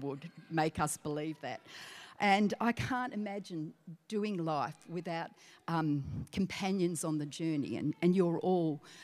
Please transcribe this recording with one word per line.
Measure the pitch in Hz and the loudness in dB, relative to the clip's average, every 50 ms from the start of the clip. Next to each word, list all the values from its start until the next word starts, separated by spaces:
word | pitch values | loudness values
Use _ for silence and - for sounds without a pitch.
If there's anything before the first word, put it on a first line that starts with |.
would | 139 139 135 143 - 170 - - - - | -6 -6 -6 -6 -10 -14 -16 -18 -14 -4
make | 165 160 156 160 - - | 0 2 2 2 2 0
us | 156 151 - - | 0 0 -2 -4
believe | - 151 147 147 151 160 156 - | -4 -4 -4 -2 -4 -4 -6 -6
that. | - 123 123 - - - - - - - - - - - - - | -6 -8 -8 -8 -10 -14 -16 -16 -16 -16 -16 -18 -18 -20 -6 0
And | 202 208 196 202 214 196 196 - | 4 6 6 6 6 4 2 2
I | 214 233 233 | 0 0 0
can't | - - - 262 247 247 247 | 0 -2 -2 -2 -2 -2 -4
imagine | - 208 208 202 196 202 196 - 185 160 151 165 - - _ - 165 - _ _ | -4 -6 -6 -6 -6 -8 -8 -6 -6 -6 -6 -6 -10 -14 _ -18 -18 -18 _ _
doing | 214 208 202 214 208 175 165 | -2 -2 0 0 0 0 0
life | 160 156 143 123 151 160 - - - | 0 2 2 0 -2 -4 -8 -12 -8
without, | 165 180 175 185 165 165 165 - - - - - - - _ - | -8 -6 -4 -4 -4 -4 -6 -6 -10 -18 -20 -20 -20 -14 _ 0
um, | 165 165 160 156 147 143 139 - - - - - | 0 2 4 4 2 2 0 -2 -6 -6 -8 -6
companions | - - 190 185 - - 196 190 190 196 175 175 180 156 - | -2 -2 0 0 0 -2 -2 0 2 2 2 2 2 0 -2
on | 165 156 151 | -2 -2 -2
the | 147 | -2
journey, | 147 - - 170 160 160 147 127 78 117 90 | -4 -6 -2 -2 0 0 0 0 0 -2 0
and, | 76 147 156 - - | 0 0 0 4 4
and | 175 180 | 4 6
you're | 190 180 170 165 - | 6 6 4 4 2
all | - 180 185 180 170 160 147 143 - - - - | 2 2 4 4 4 2 0 -2 -6 -14 -20 -20